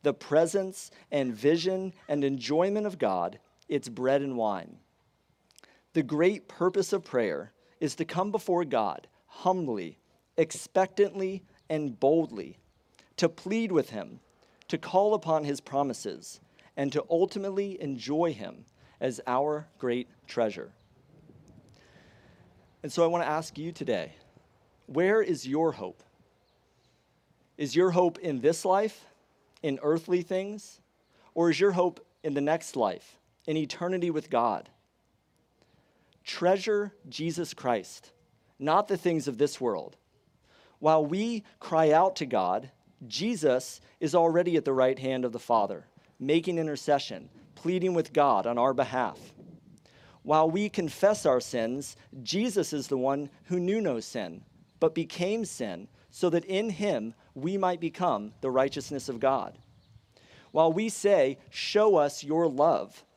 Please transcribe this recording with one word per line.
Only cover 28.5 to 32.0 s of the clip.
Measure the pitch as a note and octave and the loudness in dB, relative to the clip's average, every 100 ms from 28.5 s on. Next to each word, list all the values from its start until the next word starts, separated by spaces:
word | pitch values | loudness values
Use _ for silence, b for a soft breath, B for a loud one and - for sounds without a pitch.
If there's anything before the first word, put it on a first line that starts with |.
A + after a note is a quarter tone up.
| E3 | 2
life, | F#3+ F#3+ G#3+ - - _ _ _ _ _ | 2 2 0 -6 -20 _ _ _ _ _
in | D#3 C3+ | -6 -2
earthly | D3 E3 E3 F3+ | 0 0 0 -2
things, | E3+ F#3 G3 G#3 - - _ _ _ b b | 0 -4 -4 -12 -16 -20 _ _ _ b b
or | - E3+ | 2 2
is | D3+ | 4
your | G3+ | 4
hope | F#3 F3+ E3+ | 4 0 -2